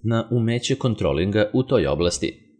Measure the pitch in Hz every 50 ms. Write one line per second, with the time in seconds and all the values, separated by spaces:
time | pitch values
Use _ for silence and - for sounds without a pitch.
0 | - 113 120 - 147 - 123 123 113 113 117 123 - - 143 - - 127 107 -
1 | 95 76 69 73 90 98 101 107 104 - - 127 131 - 139 113 80 67 71 76
2 | 85 87 - - - - - - - _ _